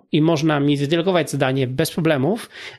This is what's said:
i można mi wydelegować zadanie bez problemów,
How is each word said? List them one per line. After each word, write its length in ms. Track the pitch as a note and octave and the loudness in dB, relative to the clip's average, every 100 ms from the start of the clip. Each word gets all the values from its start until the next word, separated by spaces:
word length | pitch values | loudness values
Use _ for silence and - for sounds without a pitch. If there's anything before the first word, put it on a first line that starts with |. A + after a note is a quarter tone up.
| - | -2
i 100 | D#3+ | 2
można 380 | D#3 D#3+ D#3+ D3 | 2 2 2 2
mi 160 | C#3+ C#3+ | 2 0
wydelegować 540 | C#3+ E3+ E3+ F3+ D3+ | 0 0 0 0 0
zadanie 360 | C#3 C3+ C3+ B2+ | -2 0 0 -2
bez 240 | C3 D#3+ | -2 -2
problemów, 600 | - D#3+ C#3+ C#3 A3+ - - - | 0 0 2 0 -2 -6 -16 -18